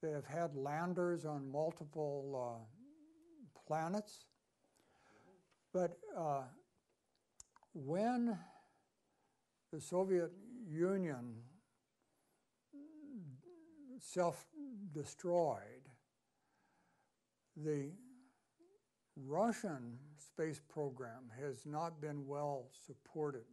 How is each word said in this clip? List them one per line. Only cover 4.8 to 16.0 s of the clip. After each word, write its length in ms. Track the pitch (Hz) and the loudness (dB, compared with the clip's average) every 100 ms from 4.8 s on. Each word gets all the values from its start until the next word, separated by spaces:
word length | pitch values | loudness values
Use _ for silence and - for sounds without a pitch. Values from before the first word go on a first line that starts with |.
| _ _ - - - - _ _ _ | _ _ -20 -20 -20 -20 _ _ _
But, 240 | 185 175 170 427 285 | 2 2 0 -8 -2
uh, 280 | 160 139 127 139 - _ _ _ _ _ _ _ - - - | 2 2 0 -10 -20 _ _ _ _ _ _ _ -20 -20 -14
when 640 | 175 135 170 220 247 240 190 165 - - _ _ _ _ _ _ _ _ _ _ | -8 0 4 4 4 2 0 -4 -18 -20 _ _ _ _ _ _ _ _ _ _
the 100 | 160 | -6
Soviet 500 | 147 175 190 185 170 180 214 247 214 | 2 4 8 6 4 -2 -14 -10 -4
Union 680 | 156 175 196 175 131 120 113 120 160 _ _ _ _ _ _ _ _ _ _ _ 285 294 311 294 254 160 131 349 349 320 311 285 254 | 2 4 6 4 0 -4 -8 -10 -18 _ _ _ _ _ _ _ _ _ _ _ -16 -14 -14 -10 -8 -8 -10 -14 -20 -20 -20 -14 -12
self-destroyed, 1900 | - 180 175 151 - 320 285 226 196 151 139 - 180 175 160 107 101 127 139 123 | -6 2 2 2 -8 -10 -10 -8 -6 -6 -6 -4 2 6 6 4 -4 -14 -18 -20